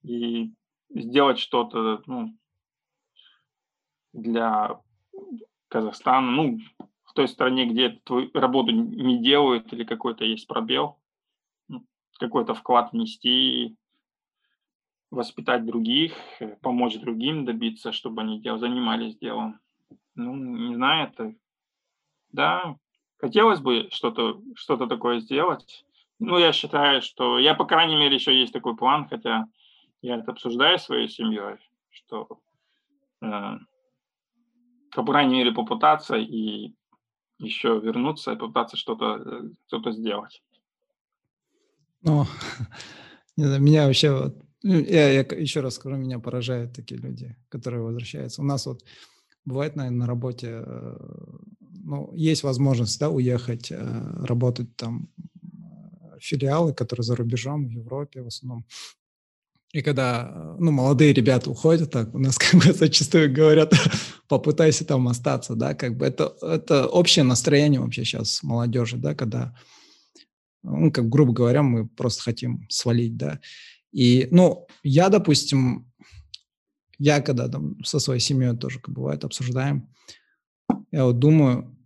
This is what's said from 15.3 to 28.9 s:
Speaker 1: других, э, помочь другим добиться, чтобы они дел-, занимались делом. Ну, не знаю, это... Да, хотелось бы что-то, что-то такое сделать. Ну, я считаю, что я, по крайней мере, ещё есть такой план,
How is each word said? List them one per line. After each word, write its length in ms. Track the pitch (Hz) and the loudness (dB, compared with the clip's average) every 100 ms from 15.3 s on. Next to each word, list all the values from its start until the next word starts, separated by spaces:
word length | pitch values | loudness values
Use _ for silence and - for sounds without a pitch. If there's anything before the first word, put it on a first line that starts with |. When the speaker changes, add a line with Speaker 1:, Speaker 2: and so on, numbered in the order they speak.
| - 113 123 | -8 -2 -2
Speaker 1:
других, 500 | 113 117 110 131 165 - - - | -2 -4 -2 0 -2 -6 -20 -16
э, 160 | 110 104 | -16 -8
помочь 340 | 131 123 123 110 | -4 -2 -2 -4
другим 480 | - 113 127 156 | -8 -4 -4 -4
добиться, 480 | 127 113 113 110 120 | -6 -4 -6 -6 -10
чтобы 300 | 110 123 113 | -10 -10 -8
они 180 | 110 107 | -8 -8
дел-, 180 | 107 110 | -8 -6
занимались 580 | 120 123 117 113 113 110 | -4 -4 -4 -4 -6 -10
делом. 440 | 123 113 110 104 _ _ _ _ _ | -10 -8 -8 -12 _ _ _ _ _
Ну, 200 | - 123 135 | -12 -10 -10
не 380 | 131 117 120 | -10 -8 -8
знаю, 340 | 120 131 160 160 | -2 0 0 -4
это... 240 | - - - _ _ _ _ _ _ _ _ _ | -8 -12 -12 _ _ _ _ _ _ _ _ _
Да, 460 | - 151 175 175 139 _ _ _ _ | -4 -2 -2 -6 -12 _ _ _ _
хотелось 420 | 131 208 220 190 | -2 4 4 4
бы 280 | 135 120 113 | 0 0 -2
что-то, 500 | - 123 113 113 98 175 - | -6 -6 -2 -4 -4 -14 -20
что-то 300 | - 127 120 | -4 -2 -2
такое 340 | 117 120 120 | -2 -2 -4
сделать. 640 | 110 139 175 151 _ - _ _ _ _ | -4 -2 -2 -4 _ -20 _ _ _ _
Ну, 180 | 220 175 | -2 4
я 140 | 165 | 4
считаю, 500 | 147 - 147 143 135 | 2 -2 2 2 2
что 360 | - _ 123 123 | -2 _ -2 2
я, 160 | 139 | 2
по 100 | 156 - | 2 2
крайней 300 | 160 165 151 | 2 2 2
мере, 200 | 147 135 | 2 0
ещё 160 | - | 2
есть 200 | 131 123 | 0 0
такой 240 | 135 123 113 | -4 -8 -2
план, 320 | 127 | 0